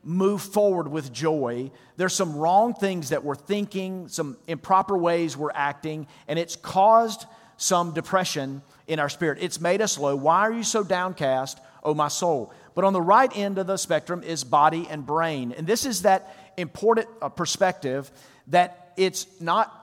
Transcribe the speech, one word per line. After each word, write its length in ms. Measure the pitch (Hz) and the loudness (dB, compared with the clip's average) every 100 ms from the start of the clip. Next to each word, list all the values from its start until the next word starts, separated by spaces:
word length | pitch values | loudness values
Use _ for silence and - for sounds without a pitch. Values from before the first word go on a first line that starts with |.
move 380 | - 180 208 202 | -4 0 2 0
forward 480 | - 214 208 180 160 | -2 2 2 2 -2
with 240 | 156 135 | -6 -8
joy. 580 | 113 160 156 123 120 135 - _ - | -4 0 0 -2 -4 -8 -14 _ -4
There's 180 | 185 | -2
some 220 | - 180 147 | 0 -2 0
wrong 360 | 160 190 240 | 4 4 4
things 360 | 226 196 180 139 | 0 -2 -2 -4
that 160 | 147 | -4
we're 100 | 143 | -2
thinking, 760 | 139 - 208 202 190 185 185 170 | -8 -4 -4 -4 -6 -6 -10 -10
some 300 | - 147 123 - | -8 -8 -8 -10
improper 500 | 160 - 190 190 190 | -10 2 2 2 0
ways 400 | 170 170 165 135 | 2 0 -2 -4
we're 140 | 147 | -6
acting, 540 | 147 143 143 156 156 147 - - | -4 -4 -4 -8 -8 -12 -18 -6
and 100 | 156 | -4
it's 160 | 170 | -4
caused 720 | - - 185 202 226 226 202 - - - _ | -10 -4 4 6 6 4 -6 -14 -20 -20 _
some 360 | - 180 175 | 0 0 0
depression 720 | 160 - 190 175 151 135 139 _ _ - | -4 0 0 0 -4 -6 -10 _ _ -6
in 120 | 156 | -2
our 120 | 143 | -2
spirit. 280 | - 165 135 | -2 -2 -2
It's 180 | 180 - | -6 -2
made 220 | 170 196 | 0 0
us 160 | 214 - | 0 0
low. 180 | 143 139 | -2 0
"Why 240 | 147 170 | 2 4
are 120 | 220 | 2
you 100 | 233 | 0
so 200 | 208 226 | -2 -2
downcast, 760 | 190 185 185 180 139 131 135 - - - | 0 -2 -2 -2 0 0 -2 -10 -20 -6
O 100 | 151 | -2
my 160 | 147 147 | 0 0
soul?" 460 | - 175 147 104 - - | 0 0 0 -4 -14 -8
But 100 | - | 0
on 80 | 190 | 2
the 100 | 185 | 2
right 280 | 170 220 262 202 | 6 6 6 0
end 220 | 202 190 | -4 -2
of 80 | 185 | -4
the 100 | 190 | -4
spectrum 460 | - 156 165 175 | 0 -2 -2 -8
is 220 | 165 160 | -6 -8
body 420 | 127 147 156 165 165 | 0 4 6 4 -6
and 160 | 156 | -10
brain. 480 | 131 156 165 147 120 | -2 0 0 -2 -6
And 140 | 123 160 | -6 -2
this 180 | 233 | -2
is 180 | 277 196 | -2 2
that 320 | 196 190 - - - - | 4 4 0 -20 -14 -8
important, 520 | 175 - 214 226 226 - | -8 0 2 2 0 -8
uh, 80 | 143 | -10
perspective 840 | - 170 - 185 - 139 135 135 - - _ - | -6 -6 0 0 0 -4 -4 -6 -20 -20 _ 0
that 480 | 170 180 - - - | 2 2 -4 -14 0
it's 300 | 185 185 - _ | 0 0 -12 _
not 360 | 165 190 214 - | 0 0 0 -6